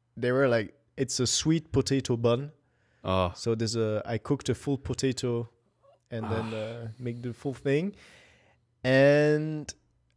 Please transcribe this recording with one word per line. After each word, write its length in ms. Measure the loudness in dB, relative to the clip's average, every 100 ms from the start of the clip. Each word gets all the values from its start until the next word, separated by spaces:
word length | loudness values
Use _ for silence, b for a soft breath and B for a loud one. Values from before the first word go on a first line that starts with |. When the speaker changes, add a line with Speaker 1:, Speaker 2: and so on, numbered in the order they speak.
| _ -4
Speaker 1:
They 140 | 0
were 160 | 4 4
like, 280 | 2 0 -10 _ -6
it's 220 | -4 -2
a 80 | 0
sweet 460 | 0 2 0 2
potato 440 | -2 0 0 0 0
bun. 360 | 2 2 -2 -12 _ _ _ _
Speaker 2:
Oh. 300 | -2 0 0
Speaker 1:
So 220 | -2 -2 -2
there's 180 | 0
a, 260 | 0 0 -2 -2
I 120 | -6
cooked 300 | -2 -2 -2
a 60 |
full 240 | -4 -2 -4
potato 720 | -4 -2 -2 -2 -2 -4 -6 _ _ _ _ _ _
and 160 | -8 -4
then, 160 | -4 -4
Speaker 2:
Ah. 20 | -6
Speaker 1:
uh, 320 | -8 -8 -12 -10
make 200 | -10 -8
the 100 | -10
full 200 | -8 -8
thing. 420 | -4 0 0 0 b b b b b b b _ _
And 920 | 2 6 6 6 4 2 0 -6 -10 -16 _ _ _